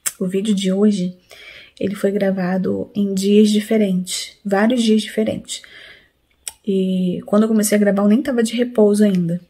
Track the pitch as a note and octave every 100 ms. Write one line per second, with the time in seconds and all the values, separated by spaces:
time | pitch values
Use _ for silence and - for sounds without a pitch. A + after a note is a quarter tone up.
0 | - - F#3 F#3+ G#3+ G3 F#3+ F#3+ G#3+ G3+
1 | F3+ F3+ _ - - - - _ G3 G3
2 | G3 G3+ G3 G3 F3+ F#3+ F#3 G3 F#3 -
3 | G3+ F#3+ G3 G#3 G#3+ G#3 G#3 A3 G3+ F#3
4 | F3+ - - - G3+ G3 A3 B3+ A3+ G#3+
5 | G#3+ - A3 - - - - - - -
6 | _ _ _ _ - - - F#3+ F#3+ F#3
7 | F3+ F3 - G#3 A3 A3 G#3 G#3 G3+ G3
8 | G#3 G#3+ D4 A#3+ A3+ A3+ B3 B3 G#3 G#3
9 | G#3+ F#3 E3+ F3 -